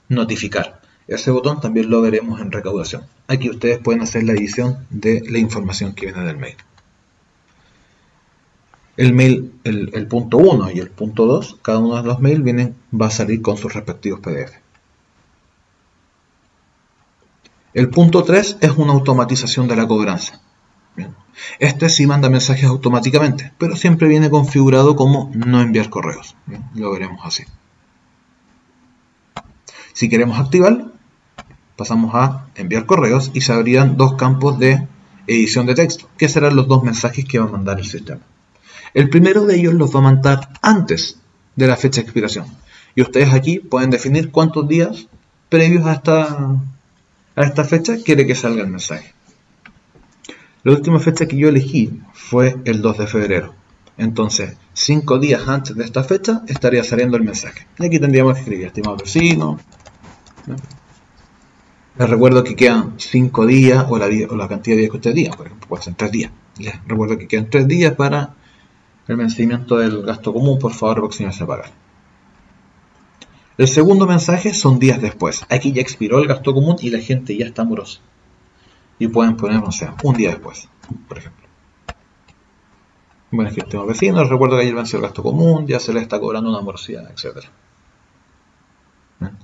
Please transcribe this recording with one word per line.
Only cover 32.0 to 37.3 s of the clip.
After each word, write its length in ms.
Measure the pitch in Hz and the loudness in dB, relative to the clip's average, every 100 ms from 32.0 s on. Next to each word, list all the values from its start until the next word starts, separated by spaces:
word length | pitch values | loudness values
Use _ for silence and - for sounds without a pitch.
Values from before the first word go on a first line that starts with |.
| 113 | 0
a 340 | 117 135 135 - | 0 0 -2 -12
enviar 320 | - 90 113 113 | -10 -6 -4 0
correos 440 | 180 117 131 135 | 2 2 2 0
y 60 | 127 | -4
se 120 | 127 | 0
abrirán 440 | 117 117 131 139 131 | 0 2 4 4 4
dos 180 | 135 | 2
campos 440 | 135 127 131 135 113 | 2 0 2 0 2
de 280 | 131 135 - - _ - - | 2 2 -2 -12 _ -12 -2
edición 380 | 117 107 127 | 0 2 0
de 100 | 123 | 0
texto, 340 | 127 165 - - - | 2 0 -2 -10 -2
que 100 | 151 | 0
serán 280 | 147 143 139 | 2 4 4
los 120 | 131 | 4
dos 140 | 131 | 4
mensajes 420 | 123 110 120 139 | 2 -2 -4 -4
que 140 | 131 | -4